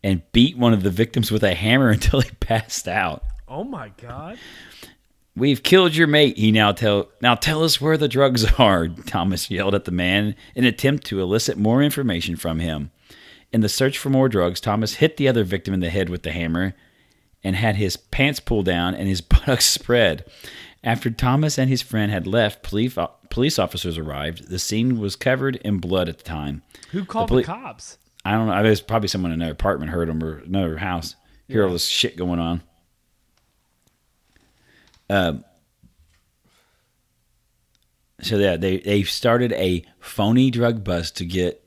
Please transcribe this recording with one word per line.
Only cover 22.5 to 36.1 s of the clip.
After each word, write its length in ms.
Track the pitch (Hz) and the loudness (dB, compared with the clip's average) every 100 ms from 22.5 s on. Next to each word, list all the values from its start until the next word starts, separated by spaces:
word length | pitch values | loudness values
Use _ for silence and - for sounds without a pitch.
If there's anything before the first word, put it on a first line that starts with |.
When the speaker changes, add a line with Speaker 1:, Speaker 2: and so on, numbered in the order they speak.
| - | -2
Speaker 1:
police, 340 | - 101 123 90 85 _ _ | -6 -2 -2 -2 -6 _ _
police 300 | - 139 139 | -2 0 0
officers 360 | 92 - 92 82 | -2 -4 -6 -6
arrived. 540 | 76 71 76 82 - | -8 -6 -8 -10 -10
The 80 | 87 | -8
scene 420 | - 107 127 120 | -4 -2 0 0
was 160 | 101 - | -4 -2
covered 400 | 131 131 135 127 | -2 0 -2 -4
in 200 | - 98 | -4 -4
blood 320 | 87 92 85 | -2 -2 -2
at 80 | 78 | -6
the 60 | |
time. 400 | - 78 71 73 _ - - | -10 -8 -6 -10 _ -20 -10
Speaker 2:
Who 140 | 180 185 | -8 -6
called 220 | 220 226 | -4 2
Speaker 1:
The 60 | |
poli- 100 | 127 | 0
Speaker 2:
the 20 | 123 | 0
cops? 520 | 208 262 - - - _ _ - | -8 -14 -18 -20 -20 _ _ -2
Speaker 1:
I 60 | |
don't 160 | 110 110 | 0 0
know. 60 | |
I 100 | 95 | 2
mean, 80 | 110 | 4
it's 100 | 107 | 2
probably 260 | - 113 101 | 0 -2 -2
someone 240 | 98 90 | -4 -4
in 80 | 82 | -4
another 120 | 82 | -6
apartment 380 | 76 98 76 78 | -2 -2 -2 -4
heard 180 | 85 82 | -4 -2
him 120 | 80 | -4
or 160 | 80 76 | -6 -8
another 380 | 85 95 87 78 | -4 -2 -2 -4
house. 380 | 95 87 80 - _ _ - | -6 -6 -8 -16 _ _ -4
Hear 140 | 113 | 0
all 80 | 95 | 2
Speaker 2:
Yeah. 40 | |
Speaker 1:
this 120 | 87 - | 0 -2
shit 300 | - - 82 | -2 -2 -2
going 220 | 90 85 | -4 -2
on. 240 | 85 87 - _ _ _ _ _ _ _ _ _ _ _ _ _ _ _ _ _ _ _ _ _ _ _ - | -2 -4 -8 _ _ _ _ _ _ _ _ _ _ _ _ _ _ _ _ _ _ _ _ _ _ _ -2
Um, 360 | 101 87 67 - _ _ _ _ _ _ | 0 0 -2 -12 _ _ _ _ _ _